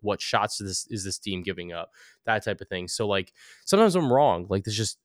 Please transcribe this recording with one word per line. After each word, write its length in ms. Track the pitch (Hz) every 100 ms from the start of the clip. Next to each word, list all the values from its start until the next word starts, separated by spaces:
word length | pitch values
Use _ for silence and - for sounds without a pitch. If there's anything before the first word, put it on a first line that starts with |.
what 200 | 101 95
shots 380 | - 113 104 -
is 80 | 98
this, 200 | 92 -
is 140 | 110 98
this 120 | -
team 260 | 104 92
giving 280 | 90 90 87
up, 200 | 85 - _ - _ -
that 180 | 110
type 160 | 113 98
of 80 | -
thing. 220 | 92 90
So, 180 | - 107
like, 240 | 98 92 _ - - -
sometimes 300 | 196 226 180
I'm 160 | 143
wrong. 360 | 127 143 85 101
Like, 160 | 98 110
that's 100 | 107
just, 240 | 107 -